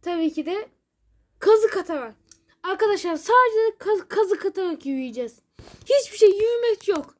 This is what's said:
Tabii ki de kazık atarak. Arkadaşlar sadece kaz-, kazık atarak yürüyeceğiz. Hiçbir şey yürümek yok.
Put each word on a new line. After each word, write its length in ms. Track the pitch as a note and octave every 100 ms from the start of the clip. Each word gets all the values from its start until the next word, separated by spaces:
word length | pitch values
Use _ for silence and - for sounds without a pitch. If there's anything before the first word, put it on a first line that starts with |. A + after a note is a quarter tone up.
Tabii 320 | F4 F4 D#4+
ki 120 | D#4 D4
de 240 | F#4+ A4 _ _ _ _ _ _ _
kazık 380 | - A4 G#4+ G4
atarak. 380 | - D#4 A#3 G#3+ _ - _ _
Arkadaşlar 520 | F4+ F#4+ G#4+ G4+ F4 D#4+
sadece 640 | D#4 A#4+ B4 A4 A4+ A4
kaz-, 300 | F#4+ G#4 -
kazık 380 | - G4+ F#4+ G4
atarak 400 | F#4+ F#4 D#4+ C#4
yürüyeceğiz. 540 | C4+ B3+ A3+ A#3+ - _ _ - - -
Hiçbir 320 | C#5 - -
şey 120 | G#4+
yürümek 580 | G4+ A4 A#4+ A#4+ G#4+ -
yok. 280 | F4 C#4+ _